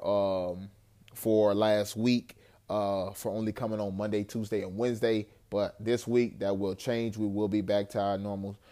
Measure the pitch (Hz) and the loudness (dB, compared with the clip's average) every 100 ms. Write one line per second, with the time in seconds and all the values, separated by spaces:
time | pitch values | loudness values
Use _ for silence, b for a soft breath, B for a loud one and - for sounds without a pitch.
0 | 98 101 98 95 90 90 98 - _ _ | 2 2 2 0 -2 -6 -10 -16 _ _
1 | - - 113 110 104 101 107 107 101 110 | -20 -4 2 4 6 4 4 4 0 0
2 | 117 123 - - b b - 104 101 98 | 2 2 0 -14 b b -4 -2 0 0
3 | 95 107 113 107 110 104 117 107 101 95 | -2 -6 -4 -2 -4 -4 -4 -2 -4 -2
4 | 107 104 104 113 104 104 92 95 123 113 | -2 -2 -2 -6 -4 -4 -4 -2 -2 2
5 | 113 110 104 b b 101 101 - 110 117 | 2 2 -2 b b -2 -2 -2 0 0
6 | 113 123 120 - 98 98 98 92 - 117 | 2 2 2 0 -2 0 -2 -2 -2 -2
7 | 113 107 107 101 104 107 95 104 101 110 | -2 -2 -2 0 0 0 2 0 0 -2
8 | 101 98 101 98 98 101 b | 0 0 -2 -6 -6 -10 b